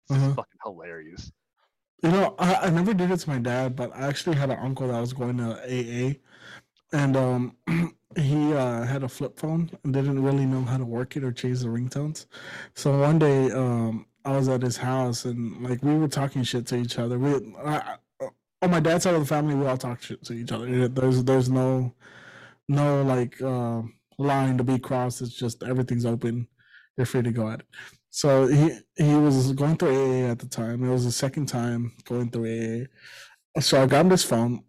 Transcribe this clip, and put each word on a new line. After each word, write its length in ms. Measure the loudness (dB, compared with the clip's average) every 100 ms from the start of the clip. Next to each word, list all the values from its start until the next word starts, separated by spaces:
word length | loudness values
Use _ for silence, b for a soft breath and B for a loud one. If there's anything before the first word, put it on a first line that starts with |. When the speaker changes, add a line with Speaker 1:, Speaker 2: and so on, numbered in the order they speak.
| -4
Speaker 1:
it's 60 |
just 80 | 0
Speaker 2:
Mm-hmm. 120 | 0 -2
Speaker 1:
fucking 220 | -6 _
hilarious. 680 | -16 -14 -14 -16 -16 -18 -20 -20 _ _ _ _ _ _
Speaker 2:
You 80 | 2
know, 240 | 2 2 0
I, 160 | 2 2
I 140 | 2
never 220 | 2 2
did 180 | 2 0
it 60 | -2
to 120 | -2
my 80 | -4
dad, 360 | -2 -2 -4 -4
but 180 | -8
I 120 | -6 -6
actually 280 | -4 -2 0
had 140 | 0
an 80 | -2
uncle 300 | -6 -4 -4
that 120 | -2
was 140 | -4
going 240 | -4 -4 -4
to 200 | -4 -6
A 420 | -6 -6 -4 -4 -4
A, 140 | -4 _ B B B B _ _
and, 240 | 0 2 2
um, 400 | 2 0 -4 -6 -4
<clears throat> 300 | -2 -2 -6 _ -2
he, 360 | 0 2 2
uh, 300 | 2 0 -2
had 180 | -2 -2
a 40 | -4
flip 300 | -6 -8 -6
phone 320 | -4 -2 -2 -4
and 80 | -2
didn't 280 | 0 0 2
really 220 | 2 2
know 180 | 2 0
how 140 | 0 -2
to 80 |
work 320 | -2 -4 -6 -4
it 80 |
or 80 | -4
change 280 | -4 -2 -2
the 80 | -2
ringtones. 580 | -2 -4 -4 -6 -8 -14 B B B B
So 240 | -4 2 4
one 180 | 6 6
day, 320 | 6 4 2
um, 540 | 2 0 0 0 -4 -10 _
I 120 | -4 0
was 120 | 2
at 120 | 2
his 140 | 0 -2
house 480 | -2 0 0 -2
and, 380 | -4 -6 -6 -6
like, 200 | -6 -2
we 140 | 0 2
were 120 | 0
talking 340 | 0 -2 -2
shit 240 | -2 -4 -4
to 80 | -4
each 220 | -4 -4
other. 200 | -2 0
We, 360 | 0 0 -2 -10
I, 320 | -6 -4 -6 -12 _ -12
I, 80 | -12 -12 _ _
on 100 | 2
my 100 | 4
dad's 240 | 4 2
side 100 | 4
of 60 | 2
the 60 | 2
family, 280 | 0 2
we 120 | 2 0
all 100 | -2
talk 240 | -4 -8
shit 200 | -10 -14
to 80 | -10
each 180 | -10 -6
other. 360 | -6 -2 0 0
There's, 360 | 2 2 2
there's 240 | 4 2 4
no, 460 | 2 2 0 -2 -6 B B B B B B -2
no, 340 | 2 4 2
like, 380 | 2 0 -2 -4
uh, 400 | -4 -2 -2 -4 -6 -12 _ -4
line 400 | 0 2 2 2
to 60 |
be 140 | 2 0
crossed. 440 | 0 -2 -2 -4
It's 100 | -10
just 280 | -6 -6 -6
everything's 420 | -4 -2 -2 0 0
open. 420 | -2 -2 -4 -8 _ b b b -4
You're 80 | -2
free 160 | 0
to 100 | 0
go 160 | 0 -4
at 120 | -6
it. 60 | -14 B B B _
So 360 | -2 4 6 6
he, 320 | 6 4 2 -8
he 180 | 0 4 6
was 340 | 6 4 2
going 220 | 2 2 2
through 120 | 2
A 340 | 4 4 2
A 80 | 0
at 80 | -2
the 80 | -6
time. 380 | -6 -4 -2
It 40 | 0
was 120 | 2
the 60 | 0
second 360 | 0 -2 -2 -2
time 460 | -2 -2 -2 -4 -8
going 260 | -6 -4 -4
through 140 | -4 -4
A 400 | -4 -4 -4 -8 B B B B B _ -2
A. 40 |
So 220 | 2 4
I 40 | 6
grabbed 260 | 6 6
his 100 | 4
phone 400 | 4 0 0 -2